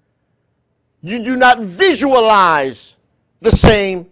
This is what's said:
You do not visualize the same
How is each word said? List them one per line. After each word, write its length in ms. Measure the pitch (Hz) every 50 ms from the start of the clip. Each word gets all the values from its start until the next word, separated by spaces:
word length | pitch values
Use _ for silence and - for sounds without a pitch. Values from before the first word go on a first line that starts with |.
| _ _ _ _ _ _ _ _ _ _ _ _ _ _ _ _ _ _ _ _
You 220 | 151 175 220 240 208
do 140 | 247 262
not 220 | 254 254 247 247 233
visualize 1400 | 220 185 175 185 392 370 294 202 277 277 262 247 220 220 214 196 185 170 160 147 135 135 113 - - - _ _ _ _ _ _ _ _ _ _
the 120 | 180 226
same 540 | 196 - - 226 220 208 196 190 190 180 170 -